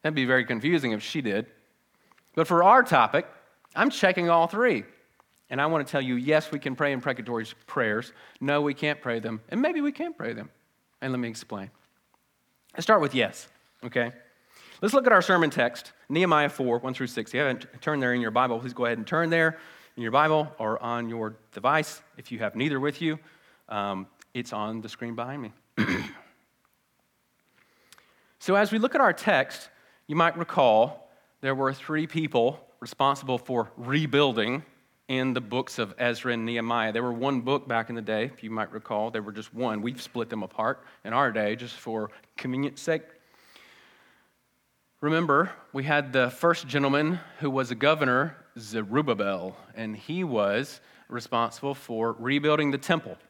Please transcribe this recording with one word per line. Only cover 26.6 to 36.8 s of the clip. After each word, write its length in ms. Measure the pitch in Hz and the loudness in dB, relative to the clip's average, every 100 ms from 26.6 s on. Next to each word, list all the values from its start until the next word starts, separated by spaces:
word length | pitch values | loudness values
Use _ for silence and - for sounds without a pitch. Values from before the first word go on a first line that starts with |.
| _ _ _ _ _ _ _ _ _ _ _ _ _ - _ _ _ _ | _ _ _ _ _ _ _ _ _ _ _ _ _ -20 _ _ _ _
So 160 | - | 0
as 180 | 196 208 | 2 4
we 60 | 220 | 2
look 160 | 226 | 0
at 80 | - | 4
our 120 | 240 | 4
text, 560 | 170 - 156 131 - - _ _ _ - | 4 2 2 0 -6 -18 _ _ _ -4
you 100 | 151 | 2
might 220 | 170 165 | 2 2
recall 720 | 170 - 127 107 123 - - _ _ _ | -2 4 6 8 6 0 -20 _ _ _
there 140 | 135 135 | -4 0
were 180 | 135 | 0
three 320 | 135 - 156 160 | -2 -4 -4 -2
people 580 | 160 160 123 117 151 - _ | -4 0 2 2 0 -18 _
responsible 600 | 117 - 139 139 135 123 | -16 0 0 0 -2 -4
for 320 | - 123 107 - | -2 -2 -2 -6
rebuilding 880 | 120 143 156 143 143 113 107 135 156 _ _ _ - | -2 -2 2 2 4 2 -2 -2 -8 _ _ _ -6
in 260 | 131 131 | -2 0
the 80 | 123 | -2
books 380 | 113 123 131 - | -4 -4 -4 -6
of 160 | 107 - | -6 -2
Ezra 360 | 120 120 127 | -2 -2 -4
and 120 | 117 113 | -4 -4
Nehemiah. 460 | 117 113 120 | -4 -2 -2